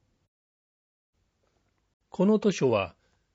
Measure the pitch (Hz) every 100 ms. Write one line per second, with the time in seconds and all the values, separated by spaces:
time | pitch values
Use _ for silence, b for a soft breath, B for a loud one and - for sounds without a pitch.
0 | _ _ _ _ _ _ _ _ _ _
1 | _ _ _ _ _ _ _ _ _ _
2 | _ - 185 214 214 - 135 107 92 -
3 | _ _ _